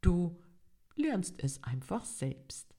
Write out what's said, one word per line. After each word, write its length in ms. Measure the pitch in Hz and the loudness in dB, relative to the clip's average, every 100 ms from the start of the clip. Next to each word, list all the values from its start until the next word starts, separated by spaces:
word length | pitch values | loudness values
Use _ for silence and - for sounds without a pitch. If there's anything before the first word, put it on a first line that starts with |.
du 360 | - 175 175 170 - - - - _ - | 8 6 2 -4 -18 -20 -20 -20 _ 0
lernst 460 | 302 214 180 - | 2 2 -2 -2
es 200 | 139 - | -2 -2
einfach 420 | - 127 - 240 | -6 -6 -4 -6
selbst. 720 | - - 135 - - - - | -6 -4 -4 -4 -12 -14 -16